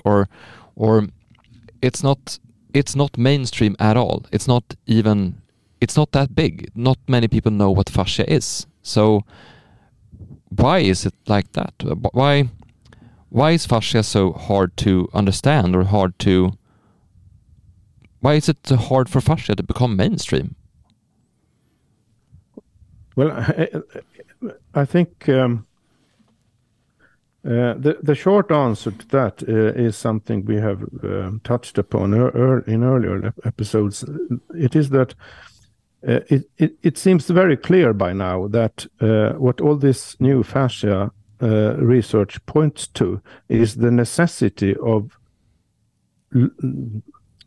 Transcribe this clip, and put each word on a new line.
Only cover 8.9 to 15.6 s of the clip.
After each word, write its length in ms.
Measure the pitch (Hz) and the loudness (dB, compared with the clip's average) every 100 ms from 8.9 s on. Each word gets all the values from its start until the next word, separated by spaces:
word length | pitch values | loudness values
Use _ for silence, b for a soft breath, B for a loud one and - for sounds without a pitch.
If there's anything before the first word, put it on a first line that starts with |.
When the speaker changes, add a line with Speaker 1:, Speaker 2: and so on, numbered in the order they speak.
| 107 107 104 - b b b b b b _ _ - - - _ | 2 4 4 0 b b b b b b _ _ -20 -20 -20 _
Speaker 1:
why 300 | 95 127 185 | 0 2 4
is 260 | 104 92 | 2 0
it 80 | 98 - - | -2 -6 -2
like 260 | 104 - | -2 -2
that? 220 | - - - | -6 -8 -8
Wh-, 320 | - - - | -6 -4 -2
why, 340 | 123 139 143 127 - - _ _ b b b b | 0 2 2 0 -4 -20 _ _ b b b b
why 220 | 113 156 | 0 2
is 160 | 170 - | 2 2
fascia 360 | 117 - 117 | 0 2 0
so 300 | 107 107 95 | 0 2 2
hard 460 | - - 98 90 - | 0 -2 0 0 0
to 320 | 107 92 87 | 2 2 0
understand 640 | 101 98 - 135 151 | 0 0 0 0 2